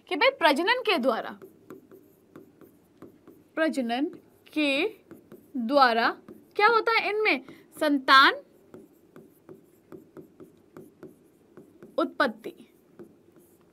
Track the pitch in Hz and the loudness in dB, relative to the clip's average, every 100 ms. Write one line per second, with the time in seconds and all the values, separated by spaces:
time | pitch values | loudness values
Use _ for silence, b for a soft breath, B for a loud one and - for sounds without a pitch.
0 | - 320 494 539 330 277 359 494 466 349 | -8 0 0 4 2 4 0 -2 0 0
1 | 240 220 - 208 - - - - - - | 0 -2 -6 -12 -20 -20 -20 -20 -20 -20
2 | - _ _ - - _ - _ _ _ | -20 _ _ -20 -20 _ -20 _ _ _
3 | - - - - _ - 320 269 233 240 | -20 -20 -20 -20 _ -4 -2 -2 -4 -4
4 | 320 - - _ _ 302 294 269 392 - | -4 -8 -20 _ _ -2 0 0 -2 -6
5 | - - - - _ 269 226 285 254 226 | -20 -20 -20 -20 _ -8 0 4 4 4
6 | 247 - - - - - 415 453 440 453 | 0 -2 -12 -20 -10 0 2 2 2 0
7 | 370 415 427 285 254 B B - 208 285 | 0 0 0 -2 -6 B B -4 0 0
8 | 262 269 294 523 - _ _ - - _ | 4 6 6 2 -6 _ _ -20 -20 _
9 | _ - - _ - - _ _ _ - | _ -20 -20 _ -20 -20 _ _ _ -20
10 | - - - - - _ _ - - _ | -20 -20 -20 -20 -20 _ _ -20 -20 _
11 | - - _ _ _ - - - - - | -20 -20 _ _ _ -20 -20 -20 -8 -4
12 | 320 - 285 214 - - - _ _ - | -4 -2 -4 -4 -16 -18 -20 _ _ -20
13 | - _ _ _ _ _ _ | -20 _ _ _ _ _ _